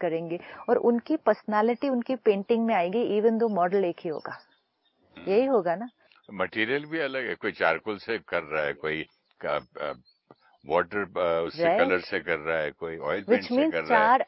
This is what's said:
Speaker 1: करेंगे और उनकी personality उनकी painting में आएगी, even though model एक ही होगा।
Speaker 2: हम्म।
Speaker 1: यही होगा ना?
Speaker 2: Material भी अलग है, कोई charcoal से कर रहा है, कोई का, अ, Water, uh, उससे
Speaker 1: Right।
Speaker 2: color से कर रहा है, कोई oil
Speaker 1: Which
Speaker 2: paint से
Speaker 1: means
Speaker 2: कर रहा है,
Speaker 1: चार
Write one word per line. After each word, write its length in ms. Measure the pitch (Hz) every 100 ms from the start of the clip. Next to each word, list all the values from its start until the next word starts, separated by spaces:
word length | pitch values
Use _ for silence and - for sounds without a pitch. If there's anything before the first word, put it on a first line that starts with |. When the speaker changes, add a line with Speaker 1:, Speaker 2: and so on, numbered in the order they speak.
Speaker 1:
करेंगे 380 | 175 165 170 170 - - -
और 80 | 247
उनकी 400 | - 240 - 311
personality 720 | - 214 - 214 220 233 285
उनकी 260 | 254 233 262
painting 500 | - 196 196 233 226
में 100 | 214
आएगी, 440 | 175 208 233 202
even 140 | 214
though 220 | 226 233 196
model 300 | 180 202 190
एक 140 | 165
ही 100 | 175
होगा। 300 | 147 - - - _ _ _ _ _ _ -
Speaker 2:
हम्म। 140 | -
Speaker 1:
यही 140 | 202 262
होगा 300 | 254 175 170
ना? 140 | 240 - _ _ -
Speaker 2:
Material 520 | 101 92 110 110 139 151
भी 140 | 160
अलग 260 | 143 135 120
है, 100 | 87
कोई 160 | 107
charcoal 460 | 90 87 82 - 104
से 200 | - 110
कर 260 | - 87
रहा 200 | 78 78
है, 100 | 73
कोई 320 | 71 76 78 76 _ _ _ 80
का, 100 | 73
अ, 380 | - - 73 64 _ _ _ - _ _ 67
Water, 340 | 82 87 101
uh, 440 | 95 - 87 82 82
उससे 160 | 147
Speaker 1:
Right। 160 | 165 185
Speaker 2:
color 200 | 90 92
से 200 | - 95
कर 180 | 80 82
रहा 200 | 76 82
है, 140 | 76
कोई 260 | 69 82 82
oil 220 | 73 90
Speaker 1:
Which 160 | 196 233
Speaker 2:
paint 140 | 190
से 60 | 247
Speaker 1:
means 160 | 311
Speaker 2:
कर 120 | 277
रहा 160 | 160 233
है, 80 | 214
Speaker 1:
चार 140 | 262